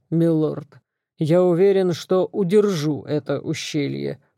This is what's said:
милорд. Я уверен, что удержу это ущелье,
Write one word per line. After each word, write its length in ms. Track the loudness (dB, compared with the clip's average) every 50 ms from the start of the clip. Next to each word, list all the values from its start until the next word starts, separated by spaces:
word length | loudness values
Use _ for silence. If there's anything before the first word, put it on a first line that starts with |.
| _ _
милорд. 680 | 0 2 2 2 2 0 0 -2 -4 -8 -12 -16 -20 -20 _ _ _ _ _ _ _
Я 260 | _ 0 2 4 4 4
уверен, 500 | 4 4 4 4 4 4 4 2 0 -2
что 360 | -4 -2 -2 0 0 0 -2
удержу 720 | -2 -4 -2 2 2 2 2 2 0 -2 -2 -2 -4 -4 -4
это 360 | -4 -4 -4 -2 -4 -6 -4
ущелье, 800 | -4 -6 -6 -6 -8 -6 -4 -4 -4 -4 -4 -6 -6 -6 -8 -8 _ _ _